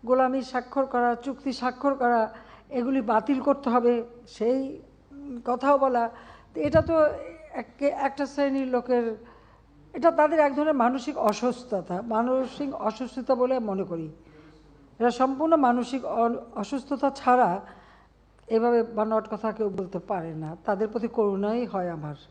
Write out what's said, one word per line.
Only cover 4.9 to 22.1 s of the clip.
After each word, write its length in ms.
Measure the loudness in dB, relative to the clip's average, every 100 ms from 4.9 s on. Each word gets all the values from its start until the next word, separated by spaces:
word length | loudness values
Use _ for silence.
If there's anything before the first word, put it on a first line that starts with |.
| -20 _ -18 -14 -10 -4
কথাও 320 | -2 4 4
বলা। 320 | 4 2 -2 -6 -20 -20 -16
তো 40 | -4 4
এটা 140 | 4
তো 140 | 4 4 4 2 -12 -16 -14 -12
এক-, 340 | -12 -2 -2 0 -4
একটা 180 | -2 -6
শ্রেণীর 420 | -2 0 0 0
লোকের, 480 | -2 0 0 0 -6 -14 -20 -20 -20 _ -20 -16
এটা 180 | 2 2
তাদের 280 | 4 4 4
এক 160 | 2 2
ধরনের 180 | 0
মানসিক 440 | 4 2 2 -6 0
অসুস্থতা, 840 | 0 2 -2 -2 -4 -6 -4 -8
মানসিক 680 | -2 -2 0 0 -2 -6 -8
অসুস্থতা 640 | -4 -4 -4 -8 -8 -2 0
বলে 240 | 2 0
মনে 240 | -2 -4
করি। 240 | -4 -6 -8 -14 -20 -20 -20 -20 -20 -20 -20 _
এরা 120 | 0
সম্পূর্ণ 440 | 2 0 2 2 4
মানসিক 500 | 4 2 -2 -6 -4
অ-, 360 | 0 0 0 -8 -10
অসুস্থতা 540 | -6 -6 -6 -2 -2
ছাড়া 520 | 0 4 6 6 2 -6 -20 -20 -20 _ _ _ _ -2
এভাবে 360 | 2 4 2
বানোয়াট 420 | 2 -2 0 0 -2
কথা 180 | -6 -6
কেউ 180 | -2 -4
বলতে 300 | -4 -6 -8
পারে 320 | -4 -6 -4 -8
না। 220 | -10 -8 -4
তাদের 220 | -2 -2
প্রতি 200 | -4 -4
করুণাই 580 | 0 0 0 -2 -2 -4
হয় 240 | -4 -4 -6
আমার 180 | -10